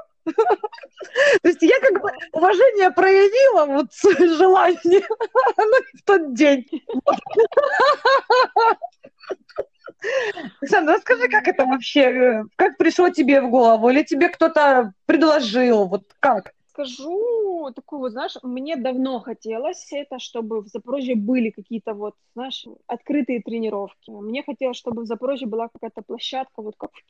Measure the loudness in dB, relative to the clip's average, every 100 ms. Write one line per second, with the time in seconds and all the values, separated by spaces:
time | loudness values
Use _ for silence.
0 | -16 _ -6 -2 0 0 -4 -14 -20 -20
1 | -8 0 2 4 2 2 4 4 2 0
2 | -6 -10 -10 0 2 4 4 4 2 4
3 | 4 6 4 4 4 4 2 0 -4 2
4 | 2 4 4 4 4 6 4 0 2 2
5 | 2 -8 -2 0 0 0 2 2 0 _
6 | 0 2 0 2 4 4 -2 -14 -8 -4
7 | -2 -2 -2 0 2 2 0 2 2 2
8 | 2 2 2 0 2 2 0 0 -8 _
9 | -20 _ -14 -14 _ -14 -14 _ -20 -12
10 | -6 -4 -4 -8 -14 -10 -2 0 2 0
11 | 0 0 2 0 0 0 0 -2 -2 2
12 | 2 4 2 0 -6 -2 -2 2 0 2
13 | 0 2 2 2 2 4 4 4 4 2
14 | 0 0 -2 0 0 4 4 2 0 -8
15 | -2 2 2 2 0 0 2 2 0 -4
16 | _ -4 -2 -2 -6 _ _ -12 -12 -12
17 | -8 -6 -4 -4 -4 -6 -10 -14 -16 -10
18 | -10 -8 -10 -10 -12 -10 -8 -6 -6 -4
19 | -4 -6 -10 -14 -10 -8 -8 -10 -12 -12
20 | -12 -14 -12 -12 -8 -10 -10 -16 -8 -8
21 | -4 -4 -2 -2 -4 -8 -12 -12 -10 -10
22 | -12 _ _ -16 -14 -14 -18 -20 -14 -14
23 | -6 -4 -4 -6 -8 -8 -6 -8 -12 _
24 | -20 -16 -12 -10 -10 -8 -8 -6 -10 -10
25 | -10 -8 -6 -6 -8 -8 -10 -12 -16 -16
26 | -16 -12 -10 -10 -12 -14 -18 -16 -20 _